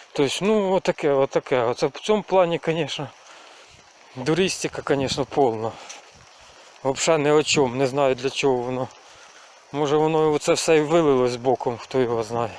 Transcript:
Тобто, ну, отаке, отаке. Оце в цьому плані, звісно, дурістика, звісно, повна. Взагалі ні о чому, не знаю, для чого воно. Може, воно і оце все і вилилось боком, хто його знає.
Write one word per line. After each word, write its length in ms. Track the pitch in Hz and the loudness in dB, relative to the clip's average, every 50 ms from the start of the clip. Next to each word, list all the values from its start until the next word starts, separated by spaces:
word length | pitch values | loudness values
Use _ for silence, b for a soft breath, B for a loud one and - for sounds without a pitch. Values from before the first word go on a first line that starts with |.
| B B B | B B B
Тобто, 260 | - 143 131 - - | 0 0 0 0 0
ну, 320 | 175 202 220 214 202 185 190 | 0 0 2 2 2 2 0
отаке, 380 | 185 - - 175 - - 151 | 0 0 -2 -2 0 0 2
отаке. 520 | 143 135 135 135 - 160 - - 143 127 120 | 2 2 2 2 0 -2 -2 0 0 0 0
Оце 240 | 117 123 - - | 0 -2 -2 -2
в 40 | 143 | -4
цьому 320 | - - - - 214 208 175 | -4 -4 -2 0 0 0 0
плані, 380 | - - 190 180 170 170 151 - | 0 2 2 2 2 0 -2 -2
звісно, 420 | - 160 170 156 139 - - 147 123 - - - B B B B B B B B B B B B - - - - - - | -4 -4 -2 -4 -6 -6 -8 -10 -12 -14 -18 -20 B B B B B B B B B B B B -20 -20 -20 -20 -18 -14
дурістика, 680 | 131 127 143 160 160 196 185 - - - 160 - - - - 156 | -6 -2 -2 0 2 0 0 -2 -4 -6 -6 -6 -6 -4 -2 0
звісно, 280 | 139 135 131 - - 135 | 0 0 -2 -2 -4 -4
повна. 480 | - - 147 143 127 113 110 110 113 107 B B B B B B - - - - - - - - - - - - - - - - | -2 0 2 2 2 2 -2 -4 -6 -8 B B B B B B -20 -20 -20 -20 -20 -20 -20 -20 -20 -20 -20 -20 -20 -14 -6 -4
Взагалі 380 | 135 135 - - - 165 156 143 | -4 -2 0 0 0 2 2 2
ні 80 | 147 | 2
о 120 | 151 156 147 | 2 2 2
чому, 320 | - - 156 143 123 117 | 2 2 2 2 0 0
не 120 | 131 139 | 0 -2
знаю, 280 | 131 123 143 143 135 127 | -2 0 0 0 0 0
для 160 | 120 127 135 | 0 -2 -6
чого 260 | 131 - - 139 131 | -4 -2 0 0 0
воно. 320 | 123 120 123 127 127 127 - - B B B B B B B B B B B B B B - - | 0 -2 -4 -4 -6 -6 -8 -10 B B B B B B B B B B B B B B -10 -6
Може, 240 | 139 151 143 147 | -4 -2 0 2
воно 280 | 151 156 156 160 156 156 | 2 2 2 2 2 2
і 100 | 156 151 | 2 2
оце 180 | 147 - - 165 | 0 0 0 0
все 240 | - - - 160 | 0 2 2 4
і 40 | 156 | 4
вилилось 560 | 151 143 160 175 165 147 139 127 127 123 123 | 4 4 2 2 4 4 4 4 2 2 0
боком, 420 | 123 117 131 123 - - 135 120 110 | -2 0 0 0 0 0 -4 -6 -6
хто 220 | - - - 131 | -6 -4 0 0
його 220 | 127 117 120 113 113 | 0 0 0 -2 -4
знає. 280 | 107 117 117 117 110 92 | -4 -4 -4 -4 -4 -6